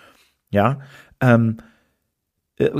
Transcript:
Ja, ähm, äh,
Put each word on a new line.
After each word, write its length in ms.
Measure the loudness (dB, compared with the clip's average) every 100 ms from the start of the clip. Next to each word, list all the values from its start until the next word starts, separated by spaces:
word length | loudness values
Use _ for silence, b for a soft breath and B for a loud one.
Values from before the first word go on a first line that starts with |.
| b b b _ _
Ja, 300 | -2 -2 -2 B B B -2
ähm, 360 | 2 2 2 -4 b b b b _ _ _ _ _ -4
äh, 120 | -4 -4